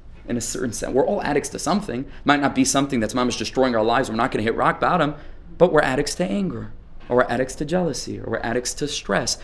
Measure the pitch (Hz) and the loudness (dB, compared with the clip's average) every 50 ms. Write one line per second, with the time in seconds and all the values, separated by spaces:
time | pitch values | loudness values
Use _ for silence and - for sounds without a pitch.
0 | - - - - - - 120 120 110 - - - - 123 - - - - 117 127 | -18 -18 -18 -14 -8 -6 -4 -4 -4 -4 -4 -4 -4 -4 -4 -4 -4 0 2 2
1 | 160 - 208 202 - - 147 143 - - - 127 - 151 175 208 208 - 123 120 | 2 2 0 0 0 0 0 0 0 -2 -4 -4 -2 0 0 0 0 -2 -6 -6
2 | 139 - - - - 139 143 143 143 135 - 131 131 - - 139 139 139 139 120 | -6 -8 -10 -2 2 2 4 4 2 2 2 2 2 2 2 2 2 2 0 0
3 | 110 104 - 127 123 123 110 - 110 104 - 135 131 131 120 110 107 113 117 127 | 0 0 0 0 0 0 0 -2 -4 -2 2 4 4 4 4 4 4 4 4 2
4 | 131 110 113 110 120 131 - 127 104 117 113 113 123 151 156 - - 127 165 180 | 2 2 0 0 0 0 0 0 0 0 2 2 2 2 2 2 2 2 4 4
5 | 151 143 147 - - - - - - - - - 170 - 143 151 - 135 131 131 | 2 2 0 -4 -10 -14 -16 -16 -16 -12 2 4 4 6 6 6 4 4 2 0
6 | 147 - - - 180 190 196 202 196 175 127 110 107 107 - - - - - - | 0 -2 -2 -4 -2 -2 -2 -2 -2 -2 -4 -6 -8 -10 -12 -14 -16 -16 -16 -14
7 | - - 123 123 127 - 120 120 131 135 - - 156 139 165 185 180 165 131 - | -4 0 2 4 4 4 2 0 -2 -2 -4 -6 -4 -2 0 0 0 0 -2 -4
8 | - - 104 101 - - 110 - - 107 113 123 123 - - - 151 143 - - | -6 -8 -8 -8 -6 -4 -4 -4 -2 -2 -2 -2 -2 -4 -4 -4 -4 -4 -4 -6
9 | - - - 175 127 110 - - | -4 -2 -2 0 0 -2 -4 -6